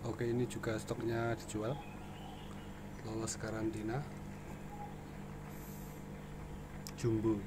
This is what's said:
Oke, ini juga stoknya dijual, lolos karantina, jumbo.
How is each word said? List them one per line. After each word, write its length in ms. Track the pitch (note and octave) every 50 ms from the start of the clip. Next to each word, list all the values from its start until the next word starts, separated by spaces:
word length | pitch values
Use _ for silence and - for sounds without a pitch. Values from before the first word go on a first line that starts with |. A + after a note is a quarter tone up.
| -
Oke, 240 | A#2 G#2+ G2+ A#2+ A#2+
ini 160 | A#2 B2 B2 A2+
juga 280 | - A2 - A#2 A2
stoknya 560 | G#2+ G2+ - A#2 A#2 A2+ A2+ A#2 A#2 A#2 A#2 A#2 A2+
dijual, 340 | - - - G#2+ G#2+ A#2 C3+ D3 - - - - - - - - - - - - - - - - - - - - - - - - - A2
lolos 320 | A2 A2 A2+ A2+ - -
karantina, 640 | G#2+ A2 A2 A2 A2 A2 G#2 G#2+ G#2+ G#2+ A#2 C#3 D3 - - - - - - - - - - - - - - - - - - - - - - - - - - - - - - - - - - - - - - - - - - - - - - - - - - - - - - - - - - -
jumbo. 400 | - A#2+ A2+ A2 G#2 A2 A2 G2+ G2